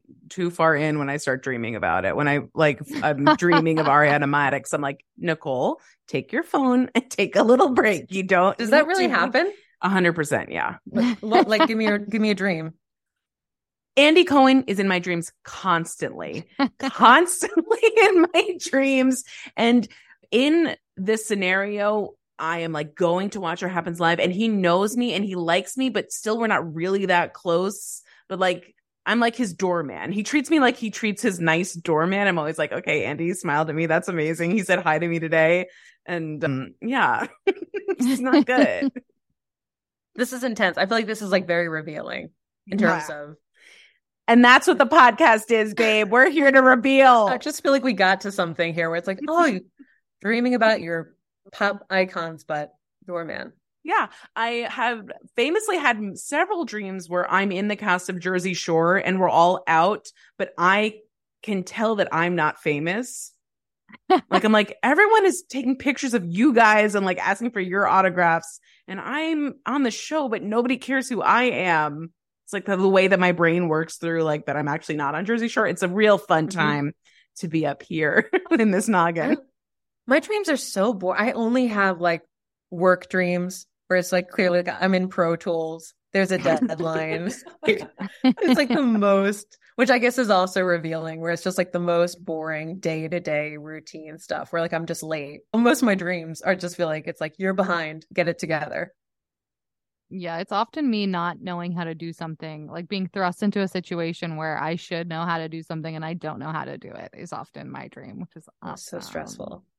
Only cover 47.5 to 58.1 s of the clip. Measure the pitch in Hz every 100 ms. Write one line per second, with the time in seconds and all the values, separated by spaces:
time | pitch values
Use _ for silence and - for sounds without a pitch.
47.5 | - 294 277 262 190 190 190 202 196 170
48.5 | 160 170 165 165 170 180 190 302 339 320
49.5 | 185 - _ - _ _ _ 196 233 247
50.5 | 247 220 214 165 165 160 _ _ _ 196
51.5 | - 202 202 - 190 185 185 165 156 -
52.5 | 151 147 _ _ _ - 170 160 - -
53.5 | _ _ _ 311 415 226 - - - 233
54.5 | 240 233 - 240 226 196 - - - 269
55.5 | 415 440 359 277 220 202 - - 285 381
56.5 | 359 254 208 190 190 165 175 - 185 202
57.5 | 185 208 202 208 180 180